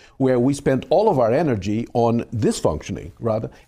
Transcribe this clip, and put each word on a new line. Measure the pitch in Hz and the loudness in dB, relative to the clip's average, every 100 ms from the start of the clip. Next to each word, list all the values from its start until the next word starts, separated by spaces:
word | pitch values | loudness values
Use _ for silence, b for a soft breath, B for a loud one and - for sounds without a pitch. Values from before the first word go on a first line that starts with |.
| B B | B B
where | 131 123 | 0 2
we | 123 | 2
spend | 143 - 131 - | 0 0 -2 0
all | 170 220 | 2 2
of | 147 | 2
our | 113 | 2
energy | 131 165 110 92 107 117 | 2 0 -2 -2 -4 -4
on | 120 117 117 - | 0 2 0 -2
this | 110 110 226 | -2 -2 0
functioning, | - 78 - 95 85 - | 0 -2 -6 -10 -12 -8
rather. | 117 110 - B | -4 -4 -6 B